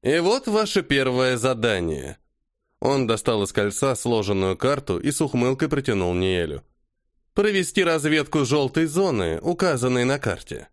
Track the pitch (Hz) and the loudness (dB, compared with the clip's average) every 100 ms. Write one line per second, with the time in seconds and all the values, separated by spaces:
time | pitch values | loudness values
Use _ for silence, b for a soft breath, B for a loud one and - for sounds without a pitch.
0 | 123 160 175 254 247 214 214 196 - 139 | 2 2 2 0 0 0 0 -2 0 0
1 | 131 127 127 123 127 120 113 98 85 73 | 2 2 2 2 0 0 0 0 0 -4
2 | 65 - _ _ _ _ _ _ 127 139 | -8 -14 _ _ _ _ _ _ 0 0
3 | 120 110 - 110 101 - 104 - 139 120 | 0 0 0 0 0 0 -2 0 -2 0
4 | 123 113 101 98 95 92 127 139 - 87 | 0 0 0 0 0 0 0 0 -2 -2
5 | - - 147 127 123 135 156 147 131 101 | -2 -2 -2 2 0 0 -2 -2 -2 0
6 | 90 90 92 92 80 69 - _ _ _ | 0 0 0 0 -2 -8 -14 _ _ _
7 | _ _ _ - 208 196 175 - 175 160 | _ _ _ -2 0 0 0 0 2 2
8 | 151 156 139 151 127 147 131 156 160 160 | 2 0 0 -2 2 2 2 0 0 0
9 | 190 120 87 80 - 175 185 135 127 123 | 0 0 0 -2 -4 0 0 2 0 0
10 | 123 139 117 85 - 60 - | 0 0 -2 -6 -8 -16 -16